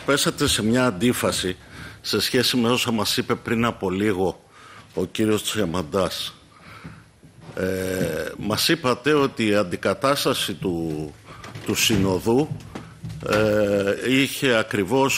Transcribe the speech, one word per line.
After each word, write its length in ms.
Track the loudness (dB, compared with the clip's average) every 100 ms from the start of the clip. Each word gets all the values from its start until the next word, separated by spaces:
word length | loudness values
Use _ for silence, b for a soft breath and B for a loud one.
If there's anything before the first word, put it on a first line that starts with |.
| 0
πέσατε 420 | 2 0 0 0
σε 160 | 2
μια 220 | 2 4 2
αντίφαση 720 | 2 0 2 0 0 -4 -6 B B B B
σε 200 | -4 -2
σχέση 360 | 0 2 2 2
με 120 | 2
όσα 220 | 2 0
μας 260 | 0 0 -2
είπε 180 | -2 -4
πριν 300 | -2 0 0
από 240 | 0 -2
λίγο 540 | 0 0 2 0 -2 B B B B B
ο 120 | -6 -6
κύριος 380 | -2 0 0
Τσιαμαντάς. 880 | -2 -2 -2 -2 -2 0 0 -2 -10 -12 -20 B B B B B B _ -20 -20 -14 -6
Ε, 760 | -4 -4 -4 -2 -2 -4 -8 -6
μας 300 | -4 0 0
είπατε 440 | 2 0 0 2
ότι 340 | 2 2 2 2
η 80 | 2
αντικατάσταση 960 | 2 -2 -2 0 2 2 0 0 -4
του, 600 | -4 -2 -2 -2 -4 -8 -12 B B B -8 -4
του 100 | 0
συνοδού, 840 | 2 2 2 2 2 2 2 -4 B B B B -14 -8 0
ε, 840 | 2 4 4 4 2 2 0 2
είχε 420 | 2 2 0 2 4
ακριβώς 560 | 2 0 2 2 2